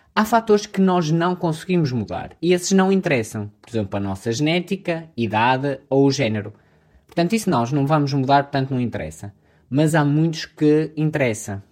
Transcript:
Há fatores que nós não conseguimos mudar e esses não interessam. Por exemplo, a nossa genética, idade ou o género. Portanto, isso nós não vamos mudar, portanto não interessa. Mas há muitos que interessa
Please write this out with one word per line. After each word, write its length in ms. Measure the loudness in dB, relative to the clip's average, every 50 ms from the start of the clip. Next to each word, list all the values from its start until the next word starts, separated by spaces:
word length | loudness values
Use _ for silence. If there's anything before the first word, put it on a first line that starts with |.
| _ _ -2
Há 100 | -2 0
fatores 400 | 2 2 2 4 4 2 2 2
que 160 | -2 0 2
nós 300 | 2 2 2 2 0 2
não 260 | 0 0 2 0 -2
conseguimos 560 | -2 -2 -4 -4 -4 -4 -2 0 0 0 0 0
mudar 440 | -4 -6 -6 -8 -10 -10 -12 -12 -4
e 120 | 0 0 0
esses 200 | 0 0 2 2
não 180 | 2 4 4
interessam. 600 | 2 2 0 0 0 -2 -2 -4 -8 -10 -10 -10 -12 _
Por 100 | _ -8
exemplo, 260 | -4 -4 -4 -4 -4
a 40 | -6
nossa 320 | -4 -6 -6 -6 -6 -6 -4
genética, 760 | -2 0 0 0 -2 -2 -4 -6 -6 -4 -6 -6 -6 -8 -10 -6
idade 640 | -4 -4 -2 0 2 2 2 2 0 0 -4 -4 -6 -6 0
ou 160 | 2 4 4
o 40 | 4
género. 440 | 4 2 0 -2 -2 -4 -6 -8 -12 _ _ _ _ _ _ _ _ _ _
Portanto, 260 | _ -2 -2 0 0 0
isso 180 | -2 0 0
nós 220 | 0 0 0 0 0
não 140 | 0 0
vamos 260 | 2 2 2 0 0 0
mudar, 320 | -2 2 4 4 2 2
portanto 260 | 2 -2 -4 -2 -2
não 100 | -2 -2
interessa. 540 | -4 -4 -4 -6 -8 -10 -12 -12 -14 -16 -16 _ _ _ _ _ _ -4
Mas 280 | 0 0 2 2 4
há 80 | 2 2
muitos 400 | 2 2 2 2 0 -2 -4 -10
que 480 | -12 _ 0 2 4 4 4 2 -2 -2
interessa 680 | -2 -2 -2 0 0 0 0 -2 -4 -8 -10 -10 -10 -12 _